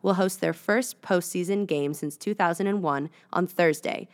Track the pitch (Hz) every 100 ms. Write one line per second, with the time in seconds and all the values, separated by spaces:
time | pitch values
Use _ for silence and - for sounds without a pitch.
0 | 190 190 190 190 165 165 - 214 254 -
1 | - 185 170 180 175 196 202 147 143 147
2 | 151 - - 208 180 170 196 202 170 139
3 | 147 - _ - 185 - 170 151 - -
4 | -